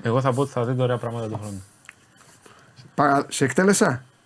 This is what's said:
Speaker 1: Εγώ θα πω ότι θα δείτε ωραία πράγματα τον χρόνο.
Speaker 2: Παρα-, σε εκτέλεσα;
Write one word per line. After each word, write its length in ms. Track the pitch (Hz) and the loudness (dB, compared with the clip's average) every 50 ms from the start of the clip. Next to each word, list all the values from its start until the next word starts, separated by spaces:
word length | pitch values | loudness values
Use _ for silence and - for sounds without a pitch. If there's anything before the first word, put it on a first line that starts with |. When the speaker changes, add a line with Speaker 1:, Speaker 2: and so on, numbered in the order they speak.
Speaker 1:
Εγώ 200 | - 117 113 131 | -2 0 0 2
θα 120 | 131 135 120 | 2 2 2
πω 80 | 127 | 0
ότι 100 | 143 135 | 0 -2
θα 140 | - 123 117 | -2 -4 -2
δείτε 160 | 117 131 127 | -2 0 0
ωραία 160 | 127 123 123 117 | 0 0 -2 -2
πράγματα 320 | - 120 117 117 113 110 | -4 -6 -8 -8 -8 -8
τον 100 | 110 104 | -8 -8
χρόνο. 220 | 104 107 101 95 95 - - _ - - - _ _ _ _ - - - - - - - - - - - - - - - _ | -10 -10 -12 -12 -14 -16 -20 _ -20 -20 -20 _ _ _ _ -20 -20 -20 -20 -20 -20 -20 -20 -20 -20 -20 -20 -20 -20 -6 _
Speaker 2:
Παρα-, 300 | - 143 143 143 139 135 - | 2 2 4 4 2 0 -2
σε 140 | - - 147 | -2 -2 -2
εκτέλεσα; 580 | 131 127 - 185 196 202 - 220 - 120 123 - - _ _ _ | 0 2 4 4 4 4 4 4 2 0 -2 -6 -12 _ _ _